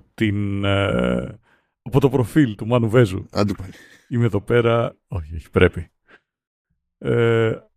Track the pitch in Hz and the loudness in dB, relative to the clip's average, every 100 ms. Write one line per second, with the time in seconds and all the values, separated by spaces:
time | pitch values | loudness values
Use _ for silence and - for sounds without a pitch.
0 | - - 110 101 101 98 101 98 98 120 | -2 -4 -2 -2 -4 -4 -2 0 0 0
1 | 62 62 123 - _ _ _ _ - 117 | -2 -2 -6 -12 _ _ _ _ -2 0
2 | 131 127 110 156 127 101 110 123 113 127 | 2 2 0 2 0 -2 -2 0 2 4
3 | 107 98 - - 104 92 - - - - | 2 0 -6 -2 -2 -4 -12 -20 -20 -20
4 | - 123 117 101 - 120 117 117 120 - | -6 -2 0 0 0 2 2 0 -2 -8
5 | _ 85 76 80 - - 90 85 76 _ | _ -10 -10 -12 -4 4 4 2 -12 _
6 | _ - _ _ _ _ _ _ _ _ | _ -20 _ _ _ _ _ _ _ _
7 | 131 120 117 113 113 - - | -2 2 2 2 2 -2 -10